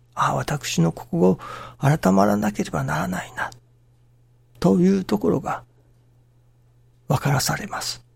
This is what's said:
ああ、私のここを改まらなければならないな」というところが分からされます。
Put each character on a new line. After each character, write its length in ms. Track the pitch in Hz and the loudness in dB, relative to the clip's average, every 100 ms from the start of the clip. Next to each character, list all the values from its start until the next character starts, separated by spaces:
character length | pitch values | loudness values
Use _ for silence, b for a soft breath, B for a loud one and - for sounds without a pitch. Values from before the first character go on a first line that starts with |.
| _ - | _ -4
あ 160 | - | -2
あ、 40 | 139 | -2
私 460 | - 147 - - | -4 -4 -4 0
の 100 | 165 | 0
こ 160 | - - | 0 -4
こ 120 | 170 185 | 2 4
を 100 | 175 B B B B | 2 B B B B
改 320 | 139 160 92 | 2 4 4
ま 140 | 95 104 | 4 4
ら 120 | 104 | 2
な 140 | 104 | 0
け 120 | 104 | -4
れ 80 | 92 | -4
ば 120 | - | -4
な 140 | 131 - | -2 -4
ら 100 | 90 | -4
な 160 | - | -6
い 100 | - - | -8 -8
な」 160 | - - _ _ _ _ _ _ _ _ _ - | -10 -10 _ _ _ _ _ _ _ _ _ -2
と 200 | 175 190 | 2 4
い 180 | 180 196 | 4 2
う 60 | |
と 160 | 180 208 | 0 -2
こ 100 | - | 0
ろ 100 | - | -2
が 240 | - - - _ _ _ _ _ _ _ _ _ _ _ _ _ - | -2 -8 -10 _ _ _ _ _ _ _ _ _ _ _ _ _ -2
分 140 | 143 | 0
か 100 | 139 | 2
ら 80 | 139 | 0
さ 160 | - 147 | 0 -4
れ 120 | 208 | -6
ま 140 | - | -8
す。 220 | - - _ | -8 -10 _